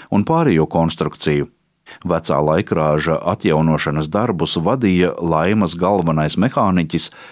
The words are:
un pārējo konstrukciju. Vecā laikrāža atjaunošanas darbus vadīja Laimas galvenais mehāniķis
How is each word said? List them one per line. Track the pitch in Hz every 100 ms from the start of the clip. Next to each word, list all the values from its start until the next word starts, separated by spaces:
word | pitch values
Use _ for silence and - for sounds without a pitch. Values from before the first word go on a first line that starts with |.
un | - 101
pārējo | 104 165 151 82 78
konstrukciju. | 87 82 - 76 - 78 73 71 _ _ _ - -
Vecā | 87 82 - 71
laikrāža | 76 80 - 85 76 76 78 78
atjaunošanas | 85 95 98 78 80 76 - 73 76
darbus | 101 120 90 82 87
vadīja | 85 131 110 90 90 -
Laimas | 85 80 87 107 90 85
galvenais | 90 101 82 78 76 92
mehāniķis | 87 - 104 90 80 85 - - -